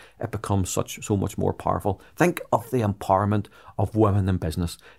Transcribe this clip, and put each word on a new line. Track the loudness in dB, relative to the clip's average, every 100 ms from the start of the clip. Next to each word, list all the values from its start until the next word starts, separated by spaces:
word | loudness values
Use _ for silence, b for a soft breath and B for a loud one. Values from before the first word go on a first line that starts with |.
| B B
it | -8
becomes | -6 -2 0 0
such, | -2 -4 -10
so | -4 -2
much | -2 -2
more | -2
powerful. | -2 -2 -2 -2 -4 b
Think | 0 0 0 -2
of | -2 0
the | 0
empowerment | 0 -2 2 2 4 0 -2 B B -4
of | -2 4
women | 4 4 2
in | 0
business, | -2 -2 -4 -6 b